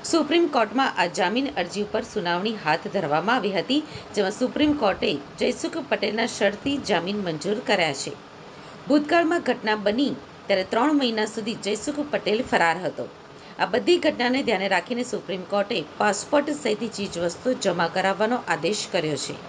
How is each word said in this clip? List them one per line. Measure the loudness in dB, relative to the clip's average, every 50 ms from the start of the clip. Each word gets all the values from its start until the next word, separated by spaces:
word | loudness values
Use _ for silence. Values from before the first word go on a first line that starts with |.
| 0 2
સુપ્રીમ | 2 2 2 4 4 4 4 4 4
કોર્ટમાં | 2 2 2 2 0 0 2 2 0 0
આ | 0 2 0
જામીન | 0 2 2 0 -2 -2 -2 -4
અરજી | -4 -2 -2 -4 -4 -2
ઉપર | -2 -4 -4 -2
સુનાવણી | -4 -2 0 0 0 0 0 -2 -4 -2 2
હાથ | 2 2 2 0 -2 -2
ધરવામાં | -2 0 2 2 2 2 2 2 2
આવી | 2 0 0
હતી, | 0 0 0 0 0 0 -4 -12 -14 -14 -4 -2
જેમાં | 0 0 0 0 -2
સુપ્રીમ | -2 -2 2 2 2 2 4 4 2
કોર્ટે | 0 2 2 0 -2 -2 -4 -6 -12 -6 -2
જયસુખ | 0 0 0 -2 -4 -4 -4 -6 -2 -2
પટેલના | -2 0 0 -2 0 0 -2 -2 0
શરતી | 2 2 2 2 0 -2 -2 -2 -2 0 2
જામીન | 2 2 2 0 -2 -2 -2
મંજૂર | -2 -4 -2 -2 -2 -2 -2 0 0
કર્યા | 2 2 2 0 0 -4 -6
છે. | -8 -10 -12 -16 -20 -20 -20 -18 -18 -18 -18 -18 -18 -18 -16 0
ભૂતકાળમાં | 4 4 4 4 4 4 4 4 4 2 2 2 0
ઘટના | -2 0 0 0 0 2 2 0
બની | 2 2 2 0 0 -4 -10 -16 -18 -16 -2
ત્યારે | 0 0 0 2 0
ત્રણ | 2 4 4 6 4 4
મહિના | 4 4 2 2 0 -2 -2
સુધી | -4 -4 -4 -6 -4 -2
જયસુખ | -2 -2 -2 -2 -4 -4 -4 -2 -2 -2
પટેલ | -2 2 2 0 0 0 0 2
ફરાર | 4 4 4 2 2 -2
હતો. | -4 -4 -4 -10 -10 -10 -18 -20 -20 -20 -20 -18 -16 -2 -2
આ | -2 0 0
બધી | 0 4 4 4 4 4
ઘટનાને | 0 0 2 0 0 2 0 2
ધ્યાને | 0 0 2 2 2 2
રાખીને | 0 0 -2 -4 -4 -4 -4
સુપ્રીમ | -4 -6 -4 -6 -6 -6 -4 -2
કોર્ટે | 0 0 0 0 -2 -4 -4 -6 -4 0
પાસપોર્ટ | 2 2 2 0 -2 2 2 2 2 2 -6 -2 0
સહિતની | -2 -2 0 -4 -6 -4
ચીજવસ્તુઓ | -6 -6 -6 -4 -2 -2 -2 -2 -2 -2 -2 -2 0 0
જમા | 0 2 2 0 0 0
કરાવવાનો | 2 2 2 2 2 2 2 2 -2 0 -2 -2
આદેશ | 0 0 0 0 -2 -4 -2
કર્યો | -2 0 0 0 -2 -2 -4 -8
છે. | -8 -10 -12